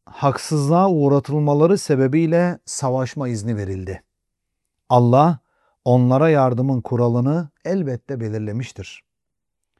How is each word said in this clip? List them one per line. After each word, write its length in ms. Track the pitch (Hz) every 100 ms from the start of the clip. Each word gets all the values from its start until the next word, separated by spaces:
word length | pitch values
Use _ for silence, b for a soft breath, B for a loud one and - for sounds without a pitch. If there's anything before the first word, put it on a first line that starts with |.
| -
haksızlığa 840 | - 139 - - 151 139 170 196
uğratılmaları 880 | 165 139 143 131 151 147 143 156 202
sebebiyle 840 | - 135 131 151 165 170 175 175 -
savaşma 600 | - 135 127 127 151 127
izni 300 | 113 107 107
verildi. 460 | 98 95 92 90 _ _ _ _ _ _ _ _ -
Allah 500 | 123 120 127 160 156 _ _ _ _ 131
onlara 440 | 127 123 131 160
yardımın 520 | 147 131 123 131 131
kuralını 680 | - 120 120 120 127 160 156 _ 160
elbette 540 | 190 143 123 - 131
belirlemiştir. 840 | 113 110 107 110 127 - 92 - _ _ _ _ _ _ _